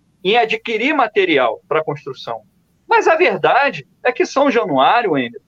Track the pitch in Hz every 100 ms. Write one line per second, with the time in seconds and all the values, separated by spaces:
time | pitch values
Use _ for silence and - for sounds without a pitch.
0 | _ _ 185 233 440 440 - 220 262 302
1 | 226 208 180 139 120 - - 151 156 143
2 | 143 127 - 113 - _ _ _ - 453
3 | 359 320 294 156 151 220 285 156 - _
4 | 247 240 320 269 277 226 202 135 151 233
5 | 208 143 120 -